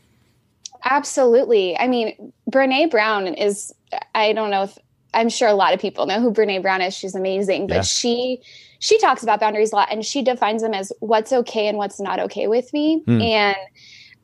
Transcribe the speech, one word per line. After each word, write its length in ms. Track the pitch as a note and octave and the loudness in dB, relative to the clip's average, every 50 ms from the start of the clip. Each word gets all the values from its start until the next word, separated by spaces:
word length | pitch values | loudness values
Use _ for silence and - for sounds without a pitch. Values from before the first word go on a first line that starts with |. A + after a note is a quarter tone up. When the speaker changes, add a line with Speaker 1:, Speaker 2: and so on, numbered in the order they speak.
| _ _ _ _ _ _ _ _ _ _ _ _ - - - - - | _ _ _ _ _ _ _ _ _ _ _ _ -20 -20 -12 -6 -2
Speaker 1:
Absolutely. 920 | B3+ C4+ D4 C#4 - - D4 C4 A#3+ A#3 B3+ C#4 G#3+ A#3+ G#3 F#3+ F#3 D#3+ - | 0 0 0 0 -2 0 2 4 4 6 4 4 4 4 2 2 2 0 -2
I 100 | A#3 B3+ | 0 0
mean, 440 | B3+ A#3+ A3+ G#3+ - - G#3+ - - _ _ - | 0 0 -2 -4 -6 -8 -14 -20 -20 _ _ -2
Brené 400 | G#3 C4+ C4+ C4 C4 C4+ E4 D#4+ | 0 2 2 2 2 2 2 2
Brown 380 | C4+ G#3+ G#3+ A3 G#3+ G3+ F#3+ F#3 | 2 2 2 2 0 -2 -2 -4
is, 460 | D#3+ - G#3 G3+ G3+ G3+ - - - _ _ _ - - - - - | -4 -2 -2 -2 -2 -4 -8 -14 -18 _ _ _ -10 -10 -8 -4 -2
I 200 | A3 G#3+ G#3+ G#3+ | 0 2 2 2
don't 160 | A3 G#3+ G#3 | 0 -2 -2
know 140 | G3+ G3 G3 | -2 -2 -2
if, 140 | G3 - - _ _ _ _ _ _ - | -4 -6 -12 _ _ _ _ _ _ -2
I'm 160 | A3+ A3+ A#3 | 0 0 0
sure 180 | A3 - B3+ A3 | 0 2 2 4
a 60 | G#3 | 4
lot 200 | G3 F#3+ D#3+ F3+ | 4 4 2 2
of 60 | F#3+ | 0
people 260 | - G3 - - C3+ | -2 -4 -4 -4 -2
know 160 | F3+ F#3+ G#3+ | -2 0 0
who 100 | A#3+ B3 | 0 2
Brené 300 | G#3 A3+ G#3+ G3+ G3 F#3+ | 2 2 2 2 0 -2
Brown 200 | F3+ F#3+ F#3+ F#3+ | -2 0 0 0
is. 140 | F3+ F#3+ G3 | -2 -4 -4
She's 200 | - - F#3+ F#3 | -6 -10 -8 -6
amazing, 520 | F#3+ F#3+ F#3+ F#3+ G3 G#3 F#3+ F#3 C#3 G3 - | -4 -4 -2 -2 -2 0 0 -2 -2 -2 -2
but 80 | F3 | -2
Speaker 2:
Yeah. 60 | - | -2
Speaker 1:
she, 600 | F#2+ - - - - A#3+ A#3 A#3+ B3 B3+ B3+ B3 - - - - - - _ - | -2 -2 -2 -2 0 0 0 0 -2 -4 -4 -6 -10 -14 -20 -20 -20 -20 _ -6
she 200 | - - G#4 A4 | 0 2 2 4
talks 240 | G#4 D#4+ C4 - - | 4 2 2 2 0
about 160 | A3+ G#3+ G#3 | 0 0 2
boundaries 320 | A3 G#3+ G#3 G#3 A3 G#3+ | 0 0 2 2 0 2
a 40 | G#3+ | 2
lot 120 | G#3 G3 - | 2 0 0
and 140 | G#3+ A3 G#3+ | -2 -4 -6
she 160 | - - C#4+ | -4 -4 -2
defines 400 | A#3 B3+ B3 A#3+ A#3 G#3 A3 A3+ | 0 0 0 0 0 0 0 -2
them 120 | A3+ A3+ G#3+ | -2 -4 -4
as 180 | F#3+ G3 - - - | -4 -6 -8 -10 -8
what's 340 | A3+ G#3+ A3+ A3 A3 - C4+ | -2 0 0 0 2 2 0
okay 340 | A#3+ A#3 - - A3+ G#3 G#3 | 0 0 0 -2 -2 -2 -2
and 100 | G#3 G#3 | -2 -2
what's 220 | G3+ G3 - - | -4 -6 -6 -8
not 200 | G3 F#3 F3+ F3+ | -8 -6 -4 -4
okay 280 | F#3 G3 G3+ G3+ - G3+ | -4 -4 -4 -4 -2 0
with 240 | A3 B3 B3 - - | 0 0 -2 -2 -2
me. 280 | D4 D4 D#4 D#4+ D#4+ D#4 | 0 2 2 2 0 0
Speaker 2:
Hmm. 160 | A3 A#3+ A3+ | 0 2 2
Speaker 1:
And 360 | A#3 A#3 A3 G#3+ G#3 G3+ G3 F#3+ F#3+ - _ _ - - - - - - _ _ | 2 2 2 2 2 0 0 -2 -8 -14 _ _ -20 -20 -20 -20 -20 -20 _ _